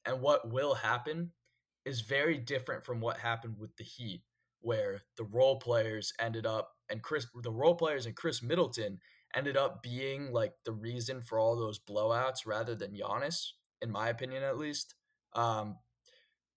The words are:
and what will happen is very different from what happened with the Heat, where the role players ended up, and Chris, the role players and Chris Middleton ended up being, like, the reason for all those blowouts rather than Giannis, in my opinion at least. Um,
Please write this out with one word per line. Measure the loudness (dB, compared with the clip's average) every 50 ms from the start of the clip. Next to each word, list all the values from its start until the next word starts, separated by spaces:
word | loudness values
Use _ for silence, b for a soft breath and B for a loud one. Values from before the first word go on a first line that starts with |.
| -4
and | -2 -2 2
what | 4 6 6 6 4 2
will | 0 2 2 2 2
happen | 2 2 2 2 2 0 -2 -4 -4 -4 -6 -8 _ _ _ _ _ _ _ _ _ -8
is | -6 -4 -4
very | -2 0 2 4 4 4 2 2
different | 0 -2 -2 -2 -2 -2 -4 -4 -4
from | -4 -4 -2
what | 0 -2 -2 -2
happened | -2 -2 -2 -2 -4 -8 -8 -10
with | -10 -14 -14
the | -16 -16
Heat, | -16 -14 -12 -10 -10 -10 -10 -12 _ _ _ _ _ _ _
where | -4 0 0 0 0 0 -2 -4 -8 _ _ -10
the | -8
role | -2 2 4 6 6 6 4
players | 2 4 4 4 4 2 0 -4 -4 -6 -4 -2
ended | -2 -2 -2 -2 -2
up, | 0 0 0 -2 -4 -10 _ _ -8
and | -8 -8
Chris, | -4 -2 -2 -2 -4 -6 -10 -8 -6
the | -6
role | 0 4 6 6 6
players | 6 4 2 0 0 -4
and | -6 -6
Chris | -4 -2 -2 -2 -2
Middleton | 0 2 4 4 4 2 2 -2 -4 -4 -4 -8 b b b b b b -4
ended | -2 0 2 4 4
up | 2 2 0 -4
being, | -8 -6 -4 -4 -2 -4 -4 -4 -4 -2
like, | 0 2 2 0 -2 _ -8
the | -8
reason | -6 -6 -6 -6 -4 -4 -4 -4 -4 -6
for | -6 -2 2 4
all | 4 4 4
those | 4 0 -2 -4 -6
blowouts | -10 -4 0 2 2 4 4 4 2 2 0 -2 -4
rather | -2 -2 -2 -2 -2 -4
than | -4 -6 -6 -6
Giannis, | -6 -4 -4 -2 -2 -2 -2 -2 -4 -6 -8 -10 _ _ _ _ _
in | -6 -4
my | -2 0 0 0
opinion | 0 -2 -4 -6 -4 -2 -2
at | -2 -2 -2
least. | -2 -4 -4 -6 -8 -10 -12 _ _ _ _ _ _ _ -2
Um, | 0 2 2 2 0 -2 -4 -8 -10 -16 _ _ _ b b b b b b b b _ _ _